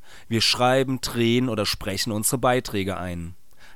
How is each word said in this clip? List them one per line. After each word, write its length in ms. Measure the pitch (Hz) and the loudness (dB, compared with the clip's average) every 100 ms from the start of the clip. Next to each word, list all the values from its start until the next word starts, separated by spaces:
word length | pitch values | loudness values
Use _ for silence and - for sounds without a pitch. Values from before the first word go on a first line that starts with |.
| - - - | -16 -16 -2
Wir 140 | 113 | 2
schreiben, 580 | - - 123 135 135 131 | 2 4 4 4 2 0
drehen 480 | - 117 117 120 127 | -2 2 4 4 2
oder 160 | 107 101 | 0 -2
sprechen 460 | - 104 98 120 | -2 -4 -2 -2
unsere 260 | 104 110 131 | 0 0 2
Beiträge 600 | 127 127 - 104 95 87 | 2 2 0 -2 -2 -2
ein. 380 | 90 85 85 - - - - | -4 -6 -8 -12 -16 -16 -16